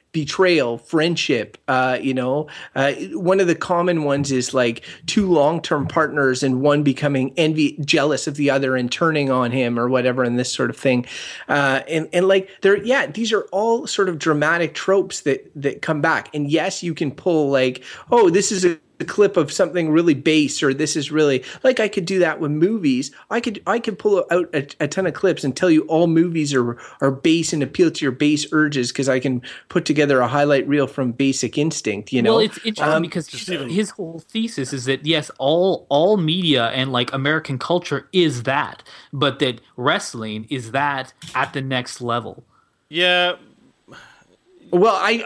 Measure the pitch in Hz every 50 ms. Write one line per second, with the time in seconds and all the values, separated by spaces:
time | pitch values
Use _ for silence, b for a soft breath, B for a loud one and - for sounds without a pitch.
0 | b _ - 165 147 139 - - 185 180 175 156 131 120 120 113 - - - 156
1 | 156 175 170 - - - 139 117 107 - - - - - 131 127 131 131 127 120
2 | - 135 131 127 123 127 131 147 156 151 B B B B B 135 135 143 131 143
3 | 170 190 - 208 180 175 190 196 190 170 160 165 - - 180 170 175 180 175 165
4 | 151 143 139 143 135 135 135 127 123 - - 131 123 120 117 - B B B B
5 | B - - 220 202 185 175 151 143 151 170 165 - - 165 147 139 151 - 165
6 | 156 147 - 151 139 131 127 127 135 135 127 127 135 147 143 147 147 139 127 -
7 | 147 143 139 131 131 135 - - 160 156 160 156 151 156 - - 143 - - 151
8 | 139 156 143 127 - 156 135 147 147 143 135 139 139 131 131 127 123 120 - -
9 | 175 165 156 151 143 135 131 127 123 120 120 131 127 120 120 117 120 123 131 127
10 | 123 127 123 131 127 120 120 123 123 - - - 127 117 110 - - 135 127 123
11 | 123 B B B B B B B B B - 143 143 135 135 135 - - 160 160
12 | 160 - - 175 185 190 196 190 190 B B B - 196 202 196 147 233 262 277
13 | - - 143 208 233 214 220 196 - - - 196 214 226 233 240 - - - -
14 | 196 185 170 147 - 160 151 147 147 156 170 170 170 143 - - - - 190 196
15 | 180 - - - - 147 135 - - - - 151 139 139 - - - - 156 147
16 | 147 165 156 110 - - - 151 147 143 151 156 156 196 190 - - 175 156 -
17 | 170 139 - - - 185 170 156 147 139 139 131 131 131 127 - B B B B
18 | B B 240 240 214 175 165 202 190 - 220 190 185 180 165 156 _ _ _ -
19 | 156 - - - 208 190 202 180 151 143 - - 190 165 180 180 165 156 151 165
20 | 170 170 147 127 127 165 156 156 151 131 - - 156 139 135 139 156 151 - 165
21 | 131 120 143 156 156 147 135 123 B B B B B 262 254 247 220 202 - 208
22 | 170 170 196 190 175 160 151 - 160 147 151 151 165 202 226 220 175 143 127 123
23 | 143 - B B B B 208 233 233 240 202 - - 175 208 233 226 226 196 -
24 | - 214 202 180 - - 170 185 170 - - 151 147 147 - - 156 143 - 196
25 | 190 170 139 - - 185 151 147 - 135 127 - 185 180 160 156 - - 160 160
26 | 175 170 160 165 170 180 165 160 151 143 143 131 120 120 117 B B B B B
27 | 139 135 135 127 - 156 160 170 156 - - 156 175 - - - 180 160 - -
28 | 160 139 131 131 147 147 151 147 147 - 165 151 151 151 147 135 123 123 - -
29 | 135 135 127 131 127 143 127 123 B B B B B B - 180 170 - 151 147
30 | 147 143 139 127 123 120 135 147 147 147 143 135 - 143 143 147 139 - - -
31 | 135 123 117 117 139 135 131 - - 113 - 147 147 160 156 - - 113 101 101
32 | 104 - 127 123 117 - 113 - 214 214 - - - 226 214 - 143 151 156 160
33 | 170 160 - 180 151 - - - - 185 180 147 135 120 160 196 214 - - -
34 | 185 165 165 165 - _ - 226 226 226 - - 131 131 147 135 120 131 135 135
35 | 143 156 165 151 143 - - - 131 139 156 175 185 196 165 - - - 143 147
36 | 160 196 214 202 165 156 165 190 180 160 139 123 117 117 - 131 131 135 127 123
37 | 123 - - 135 135 147 156 156 156 - 135 123 - - 170 180 175 - 147 135
38 | - _ - 185 170 156 127 120 113 131 135 147 131 - - - - B B B
39 | B B B 139 147 139 131 - 143 127 117 - b b b - 123 143 165 202
40 | - - - 120 110 110 107 107 110 - 143 131 113 110 113 135 143 143 139 135
41 | 135 - - - - - - 131 139 139 - 143 135 131 131 127 123 - - -
42 | 123 120 117 120 110 101 - - - _ _ _ _ _ _ _ _ - 147 165
43 | 180 180 180 180 180 180 180 - - _ _ _ _ _ _ _ _ - 127 B
44 | B B B B B _ _ _ _ _ _ - - - - 175 190 226 202 -
45 | 185 208 233 233 202